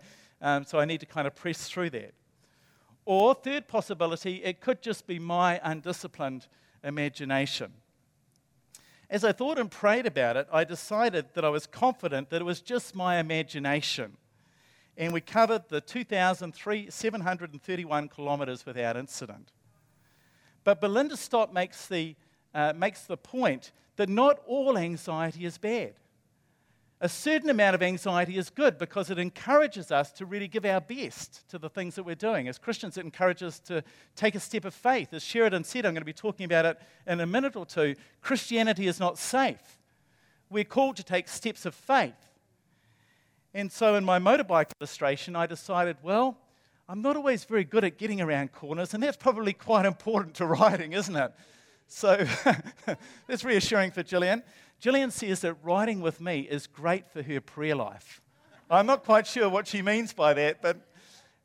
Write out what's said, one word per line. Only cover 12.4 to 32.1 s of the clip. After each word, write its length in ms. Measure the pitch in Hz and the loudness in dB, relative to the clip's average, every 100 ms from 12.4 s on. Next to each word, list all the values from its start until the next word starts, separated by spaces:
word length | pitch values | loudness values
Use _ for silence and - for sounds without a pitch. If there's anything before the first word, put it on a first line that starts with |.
it 40 | |
was 180 | 175 175 | -4 -6
just 320 | - 240 - | -4 -6 -6
my 240 | 190 180 175 | -4 0 0
imagination. 1000 | 160 160 151 151 139 147 - - 107 - _ _ _ _ _ _ _ - | 0 -2 -4 -4 -2 0 -2 -6 -8 -14 _ _ _ _ _ _ _ -8
And 160 | 165 | -4
we 80 | 165 | -4
covered 480 | - 220 226 226 - | 0 2 4 2 -4
the 140 | 151 | -8
two 220 | - 247 | -6 -8
thousand 500 | 240 196 185 180 175 | -4 0 2 0 -6
three, 340 | - 208 208 196 | -10 -6 -6 -8
seven 320 | - 220 208 | -6 -4 -4
hundred 320 | 175 180 175 | -4 -4 -6
and 100 | 143 | -12
thirty-one 460 | - 180 160 147 147 | -8 -6 -2 -4 -4
kilometres 560 | - 143 143 135 127 | -6 -4 -4 -4 -8
without 320 | - 123 117 117 | -10 -4 -2 -4
incident. 560 | 135 - 117 101 - _ _ _ _ _ _ _ _ _ _ _ | -8 -12 -14 -16 -20 _ _ _ _ _ _ _ _ _ _ _
But 160 | 202 202 | 2 2
Belinda 380 | 208 214 294 277 | 2 0 0 -4
Stott 340 | - 233 208 | -2 0 0
makes 340 | 185 185 - - | -2 -4 -6 -8
the, 300 | 180 160 151 _ _ _ | -6 -6 -10 _ _ _
uh, 180 | 151 151 | -2 -2
makes 300 | 160 202 - | 0 -4 -4
the 140 | - 170 | -10 -12
point 520 | - 254 226 131 - _ _ - | -8 -2 0 -2 -8 _ _ -4
that 120 | 196 | 0
not 320 | 208 277 285 - | 4 4 4 0
all 320 | 269 269 220 | -2 2 0
anxiety 680 | 170 160 - 160 165 160 | -2 -6 -6 -4 -4 -6
is 140 | 175 - | -10 -6
bad. 340 | 214 233 120 - _ _ _ _ _ _ _ _ _ - | -4 -4 -6 -12 _ _ _ _ _ _ _ _ _ -4
A 60 | 175 | -4
certain 420 | - 302 311 302 | -2 0 2 2
amount 240 | 226 196 | 4 4
of 80 | 185 | 4
anxiety 560 | 180 180 196 175 175 190 | 2 0 0 0 0 -2
is 100 | 170 | -4
good 300 | - 285 151 | 2 2 2
because 320 | 170 202 170 | -2 -4 -4
it 80 | 180 | -4
encourages 720 | 180 - - 285 302 202 151 | -4 -4 2 4 4 0 0
us 200 | 147 143 | 0 0
to 120 | - | -4
really 240 | 190 202 202 | -10 -8 -6
give 160 | 214 | -2
our 160 | 196 190 | 0 0
best 640 | - 254 170 - - - _ | -2 -8 -10 -10 -16 -20 _
to 80 | 175 | -14
the 100 | 156 | -10
things 280 | 196 180 196 | -8 -8 -8
that 80 | |
we're 100 | 175 | -10